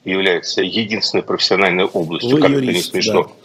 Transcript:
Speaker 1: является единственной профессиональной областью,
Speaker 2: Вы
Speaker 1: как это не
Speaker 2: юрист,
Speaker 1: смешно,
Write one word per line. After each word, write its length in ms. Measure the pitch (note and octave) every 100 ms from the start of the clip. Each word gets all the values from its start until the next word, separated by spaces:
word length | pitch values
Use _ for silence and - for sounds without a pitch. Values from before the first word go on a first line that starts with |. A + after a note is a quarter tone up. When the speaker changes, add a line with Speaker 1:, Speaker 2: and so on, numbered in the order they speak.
Speaker 1:
является 580 | - F#2+ F#2+ F2 - -
единственной 600 | F#2+ G#2 G#2+ G#2+ - F#2+
профессиональной 640 | - F#2 - F#2+ F#2+ F2+
областью, 520 | G2 G2 E2 E2 A#2+ C#3+
Speaker 2:
Вы 40 |
Speaker 1:
как 100 | C#3
это 100 | C#3
не 60 | B2+
Speaker 2:
юрист, 220 | F2+ -
Speaker 1:
смешно, 320 | F#3 G#3+ F#2+ - -